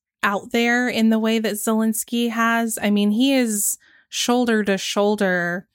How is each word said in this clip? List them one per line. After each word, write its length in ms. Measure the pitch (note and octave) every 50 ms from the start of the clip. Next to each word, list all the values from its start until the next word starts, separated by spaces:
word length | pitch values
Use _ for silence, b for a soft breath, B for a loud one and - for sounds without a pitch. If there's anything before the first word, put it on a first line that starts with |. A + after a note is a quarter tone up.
| _ _ _ _ -
out 300 | G#3 G3+ F#3+ - G#3 -
there 360 | A#3+ A#3 A#3+ A#3+ B3 B3 B3
in 220 | G#3 A3 A3 A3
the 80 | A3+ A3
way 200 | G#3+ A3 A3 A3+
that 160 | A3 G#3+ G3
Zelensky 760 | G#3 - A#3 A3 A3 A3 A3+ G#3+ - - - - A#3 A#3+ A#3
has. 480 | A3+ A#3 A3+ A#3 A3+ A#3 A#3 A3+ A3 -
I 100 | - G3+
mean, 200 | G#3 G#3 G#3 G#3
he 240 | G#3 A3 B3+ C#4 C#4
is 420 | C4 B3 A3+ G#3+ G3+ G3+ - - b b b b b b b
shoulder 540 | - - - - A#3+ B3 B3 A#3+ A3+ G#3+ G#3+
to 140 | G#3 G3 F#3+
shoulder 880 | - - - G#3+ G3+ G#3 G#3+ G#3 G#3 F#3+ F3+ F3+ F3 F3 F3 F3+ F3 _ _